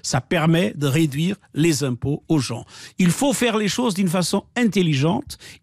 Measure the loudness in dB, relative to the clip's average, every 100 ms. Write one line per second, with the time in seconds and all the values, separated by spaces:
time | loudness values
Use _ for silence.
0 | -6 -4 -2 0 2 2 0 -2 -2 2
1 | 0 0 -4 -4 _ 0 0 0 -2 -4
2 | -4 -4 0 0 0 -6 -12 -20 -10 0
3 | 0 2 0 2 0 0 0 0 -2 0
4 | 0 0 0 -2 -4 -2 0 2 2 2
5 | 0 0 -2 -6 -10 -10